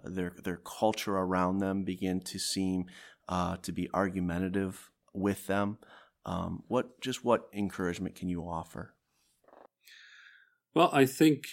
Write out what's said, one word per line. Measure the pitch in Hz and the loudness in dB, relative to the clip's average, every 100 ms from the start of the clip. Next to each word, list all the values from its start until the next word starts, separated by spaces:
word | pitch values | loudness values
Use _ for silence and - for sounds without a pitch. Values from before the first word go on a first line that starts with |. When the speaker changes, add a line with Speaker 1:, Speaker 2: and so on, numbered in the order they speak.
Speaker 1:
their, | - 92 90 87 | -8 -4 -4 -6
their | - 85 | -8 -8
culture | - - 110 110 - 98 | -8 -2 0 0 -2 0
around | 92 92 90 95 | 2 2 2 2
them | 98 98 | 0 -2
begin | 92 92 92 92 | -2 -2 -2 -2
to | 90 98 | -2 -6
seem, | - - 95 92 90 - - - - | -4 -2 0 0 -2 -8 -20 -18 -4
uh, | 90 87 85 | -2 0 -2
to | - | -6
be | 87 87 | -4 -2
argumentative | - 98 95 90 85 92 95 95 98 - _ _ | 0 0 0 -2 0 0 0 -2 -4 -14 _ _
with | 101 98 98 - | -2 0 0 0
them? | 98 101 104 - - - _ - | 0 0 -4 -12 -20 -20 _ -6
Um, | 90 87 87 - | -4 -4 -6 -2
what, | 123 - - | -2 -2 -6
just | 131 127 120 | -8 -2 2
what | 113 - | 2 2
encouragement | 101 101 - 92 85 92 | -4 -4 0 -2 -2 -4
can | - 90 | -6 -4
you | 87 | -4
offer? | 85 82 80 - - _ _ _ _ _ _ - - _ - - - - - - _ _ _ - | -4 -6 -6 -10 -14 _ _ _ _ _ _ -20 -20 _ -20 -20 -20 -20 -20 -20 _ _ _ 4
Speaker 2:
Well, | 170 | 6
I | 143 131 | 6 6
think, | - 156 139 - | 6 6 6 -2